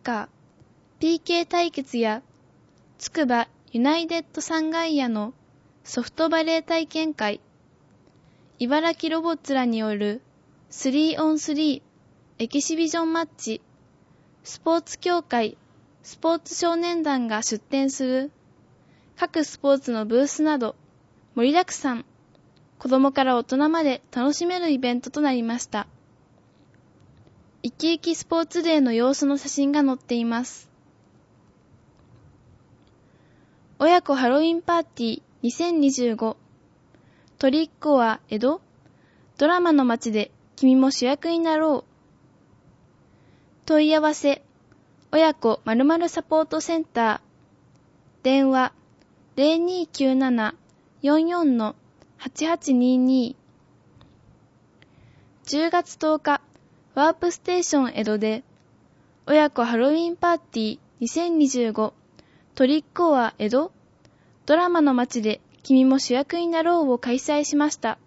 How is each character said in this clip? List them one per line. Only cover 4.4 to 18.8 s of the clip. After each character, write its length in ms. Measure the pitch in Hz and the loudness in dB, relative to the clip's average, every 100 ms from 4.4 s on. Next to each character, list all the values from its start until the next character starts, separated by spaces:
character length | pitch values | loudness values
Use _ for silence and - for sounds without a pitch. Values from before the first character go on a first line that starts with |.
サ 180 | - 320 | -6 -4
ン 100 | 311 | -2
ガ 160 | 330 330 | -2 -2
イ 160 | 294 | -2
ア 80 | 247 | -2
の 240 | 214 208 - _ _ _ _ | -4 -6 -10 _ _ _ _
ソ 180 | - - | -12 -8
フ 100 | 233 | -8
ト 180 | - 320 | -4 0
バ 140 | 320 | 0
レ 160 | 320 330 | 0 -2
ー 40 | |
体 240 | 320 330 311 | -2 -4 -2
験 260 | 311 320 | -4 -4
会、 280 | 294 214 208 _ _ _ _ _ _ _ _ _ _ _ - | -4 -6 -6 _ _ _ _ _ _ _ _ _ _ _ -8
茨 340 | 240 302 330 | -2 0 0
城 240 | 320 330 330 | -2 -4 -4
ロ 40 | |
ボ 120 | 330 | -2
ッ 40 | 320 | -6
ツ 160 | - | -4
ら 120 | 269 247 | -2 0
に 140 | 226 | -2
よ 160 | 220 208 | -2 -2
る 260 | 208 233 - _ _ _ _ | -4 -6 -12 _ _ _ _
ス 220 | - 262 | -8 -2
リ 240 | 277 311 - | 0 0 0
ー 60 | |
オ 60 | 311 | 0
ン 120 | 311 | -2
ス 140 | - | -2
リ 240 | 294 311 262 | -2 -2 -2
ー 640 | - _ _ _ _ - | -8 _ _ _ _ -10
エ 40 | 233 | -6
キ 140 | 285 | -4
シ 160 | 277 320 | -2 -2
ビ 100 | 330 | -2
ジ 100 | 339 | -2
ョ 60 | |
ン 80 | 330 | -2
マ 120 | 330 | -2
ッ 60 | 330 - | -6 -10
チ、 240 | 226 220 - _ _ _ _ _ _ _ | -12 -12 -14 _ _ _ _ _ _ _
ス 160 | - - | -20 -8
ポ 180 | 320 330 | -2 -2
ー 40 | |
ツ 180 | - - | -2 -8
協 240 | 359 349 | -2 -2
会、 340 | - 240 214 - _ _ _ _ | -2 -2 -2 -6 _ _ _ _
ス 120 | - - | -20 -6
ポ 180 | 320 330 | -2 -2
ー 40 | |
ツ 160 | - - | -4 -4
少 200 | 349 339 | -2 0
年 280 | 349 339 | -2 -2
団 240 | 311 262 233 | -2 -2 -2
が 160 | 214 | -4
出 160 | - 214 | -4 -8
展 320 | - 269 269 | -4 -2 -2
す 140 | 269 262 | -2 -2
る、 260 | 254 285 - _ _ _ _ | -2 -4 -10 _ _ _ _